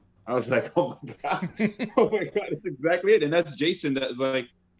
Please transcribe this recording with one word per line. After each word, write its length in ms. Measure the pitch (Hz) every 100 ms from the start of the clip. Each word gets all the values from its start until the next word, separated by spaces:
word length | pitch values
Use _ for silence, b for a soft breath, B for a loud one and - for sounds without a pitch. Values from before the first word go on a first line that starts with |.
| _ _ -
I 60 |
was 180 | 123 127
like, 220 | 120 -
"Oh 240 | 175 131 -
my 120 | 139 -
God." 260 | - 185 175 -
<laughs> 320 | 208 - 226 -
Oh 100 | 233
my 140 | 208
God, 240 | 170 202 -
it's 160 | 160
exactly 480 | 180 127 160 175 190
it. 100 | 214
And 80 | 147
that's 220 | 170 160
Jason. 380 | 127 160 - 147
That's 260 | 135 131 123
like, 300 | 135 131 120 _ _ -